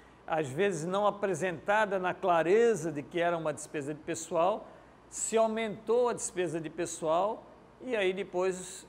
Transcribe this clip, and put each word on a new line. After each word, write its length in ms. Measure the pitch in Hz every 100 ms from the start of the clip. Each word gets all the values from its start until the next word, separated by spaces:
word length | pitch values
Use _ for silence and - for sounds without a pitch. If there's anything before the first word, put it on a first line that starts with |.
| - - -
às 220 | 160 147
vezes 380 | 135 202 170 165
não 200 | 196 208
apresentada 920 | 202 208 165 185 160 - 214 214 196
na 160 | 180
clareza 760 | 175 185 170 160 214 233 202 160
de 120 | 147
que 180 | 135 175
era 160 | 175 170
uma 160 | 156
despesa 400 | 139 - 156 139
de 80 | 151
pessoal, 640 | - 160 - 170 175 226 - - - - -
se 260 | - - 220
aumentou 720 | 226 220 220 180 - 233 240
a 60 |
despesa 440 | 226 - 175 175 160
de 120 | 156
pessoal 760 | 156 170 - 160 160 202 240 - - - -
e 120 | 254
aí 200 | 226 185
depois, 720 | 190 196 180 185 185 180 -